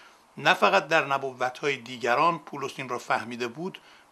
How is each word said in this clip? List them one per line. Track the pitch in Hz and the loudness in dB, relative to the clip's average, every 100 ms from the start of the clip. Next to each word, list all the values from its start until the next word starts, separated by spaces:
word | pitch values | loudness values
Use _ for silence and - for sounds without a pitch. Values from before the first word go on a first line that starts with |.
| - - _ - | -20 -20 _ 0
نه | 147 | 2
فقط | 180 202 190 151 | 4 4 4 4
در | 160 143 | 2 2
نبوت‌های | 139 135 123 127 - 151 135 | 0 -2 -4 -4 -2 -2 -2
دیگران | 117 127 120 123 165 165 | -6 -4 2 4 4 2
پولس | - 143 135 - | -6 -8 -8 -8
این | 131 | -6
را | 117 | -6
فهمیده | - 127 110 120 120 | -2 -2 -2 -4 -6
بود، | 139 185 - - - _ | -4 -8 -10 -18 -20 _